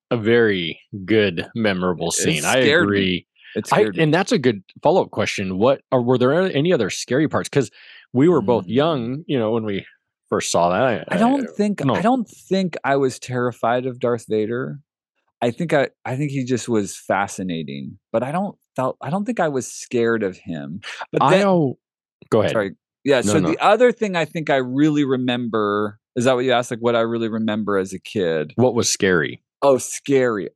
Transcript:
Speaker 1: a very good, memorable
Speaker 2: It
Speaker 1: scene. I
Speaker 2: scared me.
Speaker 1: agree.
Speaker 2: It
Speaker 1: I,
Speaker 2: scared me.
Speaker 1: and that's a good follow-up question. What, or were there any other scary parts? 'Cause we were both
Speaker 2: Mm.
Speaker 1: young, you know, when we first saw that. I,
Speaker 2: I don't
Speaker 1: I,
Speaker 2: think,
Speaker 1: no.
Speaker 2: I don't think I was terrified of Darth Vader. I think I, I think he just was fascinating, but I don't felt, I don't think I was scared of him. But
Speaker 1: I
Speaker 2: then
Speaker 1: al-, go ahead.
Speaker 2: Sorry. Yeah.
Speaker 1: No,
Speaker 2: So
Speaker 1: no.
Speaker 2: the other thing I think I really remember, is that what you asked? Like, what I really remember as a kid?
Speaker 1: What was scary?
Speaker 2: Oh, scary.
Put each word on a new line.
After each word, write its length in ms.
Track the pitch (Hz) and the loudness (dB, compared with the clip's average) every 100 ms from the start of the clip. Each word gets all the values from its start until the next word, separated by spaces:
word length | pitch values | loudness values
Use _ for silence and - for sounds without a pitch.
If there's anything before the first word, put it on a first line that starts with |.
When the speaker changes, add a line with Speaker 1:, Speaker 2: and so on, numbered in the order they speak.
| _ | _
Speaker 1:
a 60 | 120 | -2
very 600 | 107 120 113 95 82 73 _ 104 92 | 2 4 4 2 -2 -8 _ -14 0
good, 420 | 110 101 82 - 117 | 2 2 0 -8 -2
memorable 540 | 107 92 92 80 82 | 0 0 -2 -2 -2
Speaker 2:
It 40 | - | -2
Speaker 1:
scene. 280 | - 80 | 0 0
I 180 | - 127 | 0 2
Speaker 2:
scared 260 | 127 156 101 | 4 4 2
me. 80 | 101 | 2
Speaker 1:
agree. 300 | 95 87 - _ - 107 | 0 -2 -6 _ -12 -10
Speaker 2:
It 100 | 107 | -2
Speaker 1:
I, 60 | 160 | 2
Speaker 2:
scared 180 | 214 175 | 2 2
me. 60 | |
Speaker 1:
and 100 | 160 | 2
that's 180 | 160 196 | 2 2
a 60 | 220 | 2
good 240 | 127 101 - - | 2 0 -6 -2
follow-up 260 | 143 180 107 | 2 2 0
question. 480 | - 98 - 95 92 | -2 -4 -2 -4 0
What, 240 | 120 135 _ | 2 2 _
or 120 | 131 | 0
were 140 | 120 127 | 2 2
there 120 | 123 | 4
any 380 | 160 185 143 165 | 2 0 0 0
other 160 | 165 95 | 2 0
scary 360 | - - 127 151 | -4 -2 0 2
parts? 220 | 104 87 | 0 0
'Cause 220 | 143 110 - - - _ | 0 -2 -6 -20 -20 _
we 140 | 123 160 | 2 4
were 120 | 160 | 4
both 240 | 101 117 90 | 2 0 0
Speaker 2:
Mm. 80 | 117 | 0
Speaker 1:
young, 480 | 160 147 117 139 - | 0 0 -4 -8 -4
you 140 | 135 | -2
know, 120 | 107 | 0
when 120 | 117 | -2
we 200 | 107 98 - _ _ _ _ | -2 -6 -8 _ _ _ _
first 220 | 101 - | -4 0
saw 180 | 90 87 | 0 2
that. 380 | 92 131 101 - | 2 0 0 -4
I, 40 | 180 | 0
Speaker 2:
I 20 | |
don't 320 | 233 277 240 | 2 2 -4
Speaker 1:
I, 20 | |
Speaker 2:
think, 300 | - 208 190 | -4 -4 -2
Speaker 1:
no. 120 | 139 104 | -2 0
Speaker 2:
I 60 | |
don't 260 | 208 262 208 | 2 0 -4
think 460 | - - 190 185 - | -12 -4 -2 -2 -4
I 140 | 135 139 | -2 0
was 200 | 135 - | 0 -2
terrified 640 | - 127 123 117 113 123 127 | -8 -4 -4 -2 -2 -2 -4
of 120 | 123 | -4
Darth 260 | 123 120 - | -2 -4 -2
Vader. 500 | 107 107 120 143 147 - _ _ _ _ _ | -2 -2 -4 -8 -12 -18 _ _ _ _ _
I 80 | 123 | -4
think 220 | 113 165 | -2 0
I, 160 | 175 175 - 110 | 0 0 -4 -10
I 100 | 131 | -6
think 140 | 147 | -4
he 120 | 139 127 | -4 -2
just 240 | 123 127 | -4 0
was 260 | 110 98 - | -2 -2 -8
fascinating, 1000 | - 98 101 - 92 82 71 67 65 95 _ | -4 -2 -2 -6 -6 -6 -8 -10 -14 -16 _
but 100 | 113 | -4
I 100 | 127 | -2
don't 240 | 165 202 - _ - | -4 -6 -10 _ -6
felt, 220 | 131 - | -6 -6
I 80 | 127 | -6
don't 160 | 185 208 | -6 -4
think 140 | 226 | -2
I 80 | 165 | -2
was 240 | 135 117 | -2 -6
scared 520 | - - 120 117 113 | -12 -6 0 0 0
of 140 | 101 90 | -2 -6
him. 420 | - 80 71 92 - - - | -10 -10 -10 -12 -14 -14 -6
But 120 | 156 | 0
Speaker 1:
I 60 | 135 | 4
Speaker 2:
then 160 | 185 196 | 4 4
Speaker 1:
al-, 320 | 180 139 - _ _ _ _ _ | 2 2 -4 _ _ _ _ _
go 120 | 113 | 0
ahead. 100 | 92 | 2
Speaker 2:
Sorry. 180 | 107 98 - _ _ 135 | 0 -2 -6 _ _ 2
Yeah. 120 | 131 | 2
Speaker 1:
No, 120 | 104 | 4
Speaker 2:
So 60 | 104 | 2
Speaker 1:
no. 100 | 87 | 2
Speaker 2:
the 80 | - | 2
other 320 | 170 214 247 | 2 4 4
thing 240 | - 214 180 | 2 -2 -2
I 100 | 156 | -4
think 240 | 175 156 | -4 0
I 60 | 135 | 0
really 460 | 127 131 156 147 139 | 0 2 2 2 0
remember, 920 | 131 127 123 120 110 104 104 107 107 _ 127 | 0 0 -2 -2 -2 0 0 -2 -6 _ -2
is 100 | 123 | 2
that 100 | 127 | 2
what 100 | 131 | 2
you 60 | |
asked? 180 | 120 123 | 0 0
Like, 120 | 117 | -2
what 140 | 120 117 | 0 2
I 60 | |
really 280 | 113 117 113 | 0 -2 -4
remember 480 | 110 110 107 101 101 | -2 -2 -2 -2 -2
as 140 | 95 | -2
a 60 | 95 | -8
kid? 540 | - 107 87 80 76 - | -8 -2 0 -2 -4 0
Speaker 1:
What 200 | 123 113 | 2 2
was 140 | - | -2
scary? 520 | - 98 87 67 - _ _ | 0 2 2 0 -6 _ _
Speaker 2:
Oh, 140 | 143 131 | 2 2
scary. 680 | - - - 135 127 104 82 | 0 -10 0 2 2 0 -4